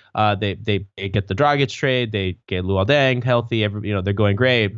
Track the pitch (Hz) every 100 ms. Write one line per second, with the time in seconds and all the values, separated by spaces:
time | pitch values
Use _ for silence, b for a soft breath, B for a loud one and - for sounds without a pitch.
0 | b - 107 101 104 95 107 101 98 -
1 | 98 - - 98 147 143 135 - 139 127
2 | 117 107 92 90 - 92 92 95 101 143
3 | 135 123 127 120 117 117 104 104 104 98
4 | 98 101 101 98 127 123 104